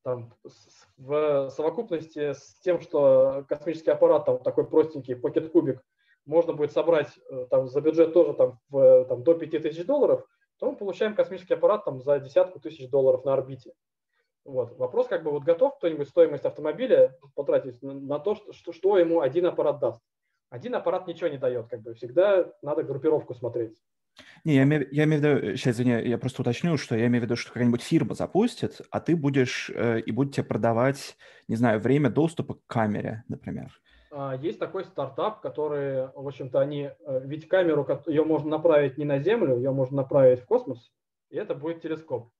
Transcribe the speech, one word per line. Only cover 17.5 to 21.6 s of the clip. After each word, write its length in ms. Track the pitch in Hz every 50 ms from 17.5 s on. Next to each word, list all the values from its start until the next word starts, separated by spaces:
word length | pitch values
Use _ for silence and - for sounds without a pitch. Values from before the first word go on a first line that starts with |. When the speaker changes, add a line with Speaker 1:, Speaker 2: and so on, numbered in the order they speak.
| 151 131 135 131 120 _
Speaker 1:
на, 120 | - 139 139
на 240 | 139 139 135 143 147
то, 140 | - 202 214
что, 160 | 208 - - 135
что, 180 | - _ 175
что 260 | 165 - - 190 208 185
ему 220 | 170 165 165 165
один 260 | 151 - 135 175 175
аппарат 340 | 165 165 165 151 151 139 135
даст? 220 | 131 117 107 _ _ _ _ _ _ _ _ _ _ _
Один 240 | 127 123 170 247 247
аппарат 300 | 196 - - - 147 - 175
ничего 200 | 160 - 180 165
не 80 | 143 135
дает, 300 | 135 127 123 120